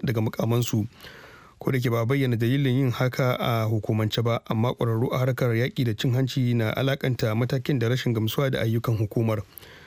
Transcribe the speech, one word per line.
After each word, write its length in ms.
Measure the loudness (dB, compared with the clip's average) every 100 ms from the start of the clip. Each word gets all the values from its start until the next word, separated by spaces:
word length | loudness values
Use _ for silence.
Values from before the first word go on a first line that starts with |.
daga 180 | -2 0
mukamansu. 680 | 0 0 0 2 2 0 -2 -8 -20 -20 -20 -20 -20 -6
Ko 100 | -2
da 80 | 0
ke 80 | 0
ba 100 | 0 0
bayyana 280 | 2 2
dalilin 400 | 2 2 2 2 2
yin 120 | 2
haka 460 | 0 0 2 0 2
a 300 | 0 0 0
hukumance 480 | 0 0 0 0 0
ba, 160 | 0 -2 -2
amma 240 | 0 0
ƙwararru 380 | 0 0 0 0
a 40 | 0
harkar 360 | 0 0 0
yaƙi 300 | 0 0 0 -2
da 60 |
cin 160 | 0 0 0
hanci 360 | 0 0 0 2
na 160 | 0
alakanta 560 | 0 0 0 -2 0 0 0
matakin 420 | 0 -2 0 0
da 80 | 2
rashin 220 | 0 0
gamsuwa 380 | 0 0 0 0
da 80 | 0
ayyukan 320 | 0 0 0 0
hukumar. 440 | 0 0 0 0 -6 -16 -20 -20